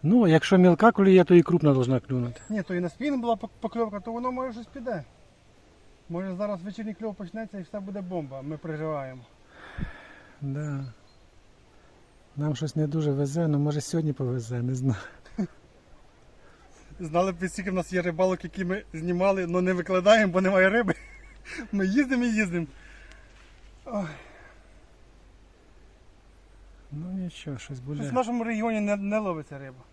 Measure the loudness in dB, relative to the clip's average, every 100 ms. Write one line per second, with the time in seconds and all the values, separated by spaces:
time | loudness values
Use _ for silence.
0 | 4 6 6 6 6 8 8 8 6 6
1 | 8 8 10 8 8 4 4 4 4 0
2 | 0 -4 -4 -8 -6 -6 -4 -4 -4 -6
3 | -4 -2 -2 -2 -4 -10 -8 -4 -4 -4
4 | -10 -6 -6 -6 -8 -10 -14 -12 -8 -8
5 | -8 -20 -20 _ _ _ _ _ -20 -20
6 | -10 -8 -8 -6 -6 -6 -10 -10 -10 -8
7 | -10 -10 -12 -12 -12 -12 -12 -12 -10 -12
8 | -8 -8 -8 -12 -12 -10 -8 -8 -6 -6
9 | -8 -12 -20 _ _ -20 -20 -10 -8 -10
10 | -20 -20 -20 -14 -10 -8 -6 -8 -10 -16
11 | -20 _ _ -20 _ _ _ -20 _ _
12 | _ _ _ -6 -4 -2 -4 -2 -2 0
13 | 0 0 0 0 0 2 0 -2 -4 -2
14 | -2 -2 -4 -4 -6 -6 -4 -2 -2 -2
15 | -6 -20 -18 -8 -8 -8 -20 -20 _ -20
16 | -20 _ -20 -20 -20 -20 -20 -20 -20 -14
17 | -4 0 0 -2 -6 -6 -4 -4 -2 -2
18 | -2 0 0 0 -6 -6 -4 -4 -6 -8
19 | -4 0 2 2 0 0 0 0 0 2
20 | 6 6 6 2 2 4 4 4 0 -2
21 | -8 -20 -20 -20 -16 -12 -6 -2 2 2
22 | 2 2 2 0 0 -2 -4 -10 -20 -20
23 | -20 -20 -20 -20 -20 -20 -20 -20 -8 -6
24 | -6 -10 -20 -20 -20 -20 -20 -20 -20 -20
25 | -20 -20 -20 -20 -20 _ -20 -20 -20 -20
26 | -20 -20 -20 -20 -20 -20 -20 -20 -18 -14
27 | -10 -8 -8 -10 -12 -12 -12 -14 -10 -8
28 | -4 -2 -2 -4 -4 -4 -2 -2 -2 -2
29 | -2 -4 -2 -6 -8 -14 -16 -18 -20